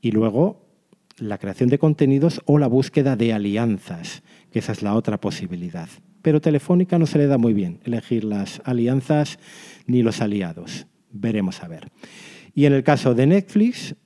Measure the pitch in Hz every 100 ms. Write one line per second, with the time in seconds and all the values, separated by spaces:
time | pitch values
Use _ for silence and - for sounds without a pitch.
0 | 117 107 113 107 185 - _ _ _ _
1 | _ _ 110 101 98 95 123 143 160 147
2 | 139 139 160 - - 147 139 123 135 -
3 | 139 123 117 110 101 104 117 98 - 85
4 | 85 - _ - _ 117 - 107 104 107
5 | 110 104 101 - 92 87 87 85 85 -
6 | _ _ 160 151 160 147 - 180 185 175
7 | 160 151 143 135 117 104 90 85 - 117
8 | - 117 107 101 98 - - 123 117 135
9 | 127 151 147 - - - - - - 123
10 | 113 107 107 101 90 82 82 87 - _
11 | _ 104 117 107 95 92 87 80 - _
12 | - - - - - - 143 139 131 143
13 | 131 120 135 190 185 208 226 - - -